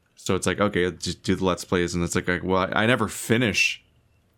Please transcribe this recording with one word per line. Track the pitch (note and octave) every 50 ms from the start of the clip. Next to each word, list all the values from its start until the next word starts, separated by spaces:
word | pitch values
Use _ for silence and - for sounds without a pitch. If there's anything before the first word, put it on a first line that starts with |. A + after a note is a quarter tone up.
| _ _ _
So | - - - G2
it's | F2+ -
like, | G2 F2+ -
okay, | G2+ G#2 - F#2 F2
I'll | F#2
just | E2 D#2+ - F2+ E2 - -
do | - F#2+
the | - F#2
Let's | F#2 F2 - -
Plays, | - G2 F2+ F2 E2+ F2
and | F2 E2+
it's | E2 -
like, | F#2+ -
like, | - F2 E2 E2+
well, | F2+ F#2+ F#2 F#2 - -
I, | - G#2+
I |
never | A2+ B2+ A2+ A2
finish | F#2+ - - - - A2+ A#2 B2+ G#2+ E2+ - - - - - _ _ _ _ _ _ _ _ _ _ _